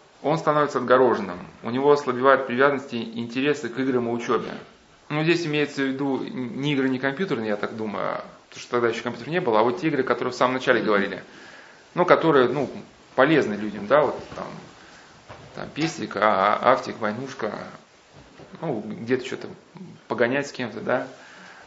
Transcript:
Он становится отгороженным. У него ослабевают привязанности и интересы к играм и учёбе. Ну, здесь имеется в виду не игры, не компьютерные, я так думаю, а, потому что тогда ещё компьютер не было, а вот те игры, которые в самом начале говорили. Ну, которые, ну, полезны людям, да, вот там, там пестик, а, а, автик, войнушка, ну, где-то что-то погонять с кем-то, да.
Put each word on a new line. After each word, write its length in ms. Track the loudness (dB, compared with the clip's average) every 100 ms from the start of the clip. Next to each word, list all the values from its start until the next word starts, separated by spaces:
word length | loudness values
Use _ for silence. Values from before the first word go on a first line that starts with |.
| _ _
Он 140 | -2 0
становится 420 | 2 2 2 2
отгороженным. 600 | 6 6 8 4 -2 -8 -14 -12
У 80 | -6
него 200 | 2 6
ослабевают 560 | 6 4 2 6 6 4
привязанности 500 | 2 4 2 -4 -8
и 220 | -8 -8
интересы 520 | -6 -2 0 -2 -4
к 80 | -4
играм 300 | 0 0 0
и 40 |
учёбе. 380 | -4 0 -2 -2 -10 -14 -20 _ _ -6
Ну, 140 | -2
здесь 240 | 2 2 2
имеется 360 | 0 -2 0
в 40 | -2
виду 320 | 0 -2 -2
не 560 | -4 -8 -8 -4 -2
игры, 160 | 0 0
не 80 | 0
компьютерные, 500 | -2 -2 -2 -2 -2
я 80 | -2
так 200 | -4 -6
думаю, 280 | -6 -4
а, 200 | -4 -6 -8 -18 -20
потому 120 | -18
что 100 | -4
тогда 180 | 0 0
ещё 140 | 0
компьютер 280 | -6 -8 -6
не 100 | -4
было, 200 | 2 4
а 20 |
вот 180 | 4 2
те 80 | -2
игры, 140 | -2
которые 300 | 0 0 -2
в 40 | 0
самом 180 | 0
начале 280 | 0 0 2
говорили. 400 | 2 0 0 -6 -14 -20 -20 -20 -20 -20 -12
Ну, 100 | -2
которые, 440 | 4 4 6 4 4
ну, 200 | 2 -4 -8 -18 -20 -8
полезны 400 | 2 4 4 2
людям, 320 | -2 -6 -8 2
да, 160 | 2
вот 160 | 2 -2 -10
там, 120 | -12 -12 -12 -18 -20 -20 -20 -20 -20 -20 -20 -20
там 140 | -14 -12
пестик, 460 | -6 -6 -4 -6 2
а, 420 | 2 4 4 4
а, 120 | 4
автик, 260 | 2 0 -6
войнушка, 540 | -4 -4 -8 -8 -8 -6 -12 -16 -20 _ _ -20 -20 -20 -20 -12
ну, 220 | -6 -6 -8
где-то 380 | -10 -2 -2
что-то 240 | -2 -10 -12 -16 -20 -20 -20 -18 -8
погонять 380 | 0 0 0 -4
с 60 |
кем-то, 280 | -8 -8 -8
да. 260 | -2 -2 -4 -14 -20 -20 -20 -20